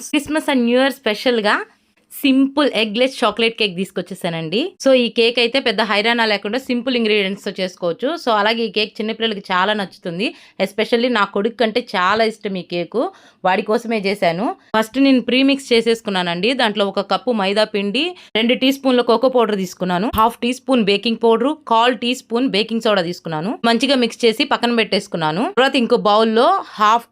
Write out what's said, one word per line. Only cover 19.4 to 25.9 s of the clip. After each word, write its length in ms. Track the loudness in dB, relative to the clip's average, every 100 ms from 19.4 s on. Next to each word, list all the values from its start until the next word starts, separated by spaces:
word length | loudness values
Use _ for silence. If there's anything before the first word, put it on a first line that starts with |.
| 2 0
తీసుకున్నాను, 520 | -4 -6 -4 -2 0 2
హాఫ్ 240 | 2 0
టీ 120 | -4
స్పూన్ 320 | -4 0 0 2
బేకింగ్ 360 | 0 -2 0
పౌడర్, 280 | 2 2 2 -2 0
కాల్ 300 | 2 2 0
టీ 160 | -2 -6
స్పూన్ 340 | -4 -2 0
బేకింగ్ 360 | -2 -2 -2 0
సోడా 160 | 0
తీసుకున్నాను, 500 | 0 -6 -8 -6 -6 -2 0
మంచిగా 320 | 2 2 2
మిక్స్ 200 | 0 0 0
చేసి 200 | 2 0
పక్కన 280 | 0 0 0
పెట్టేసుకున్నాను. 680 | 0 -2 -4 -4 -2 -2 -2 0
తర్వాత 200 | 2 2
ఇంకో 240 | 2